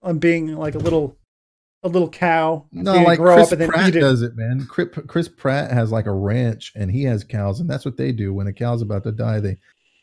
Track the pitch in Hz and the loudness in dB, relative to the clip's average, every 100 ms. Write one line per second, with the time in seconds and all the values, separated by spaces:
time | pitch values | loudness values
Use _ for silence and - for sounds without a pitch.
0 | 185 165 170 170 156 156 156 151 160 160 | -6 0 2 2 -2 -6 -6 -4 -2 0
1 | 143 - _ _ _ _ _ _ 185 180 | -2 -8 _ _ _ _ _ _ -4 0
2 | 170 - 180 160 160 160 - - 185 185 | -2 0 0 2 0 -2 -6 -6 0 4
3 | 175 165 175 175 170 160 165 160 190 165 | 6 6 6 8 8 4 0 2 2 4
4 | 139 123 117 117 113 131 135 - 175 - | 4 2 0 -4 -4 -4 -4 -4 -6 -6
5 | 143 170 165 - 135 139 131 123 110 113 | -6 -4 -4 -4 -2 -2 -2 -2 0 -2
6 | 104 95 101 117 123 107 - - 95 123 | -2 -2 -2 0 -2 -4 -10 -8 -4 -2
7 | 139 110 - 110 101 101 170 - 143 127 | -2 -2 -4 -6 -4 -4 -4 -6 -6 -6
8 | 135 117 101 98 98 95 120 117 107 101 | -4 -4 -4 -4 -6 -4 -4 -4 -4 -6
9 | 113 107 113 107 101 92 _ _ _ _ | -6 -4 -4 -2 -4 -6 _ _ _ _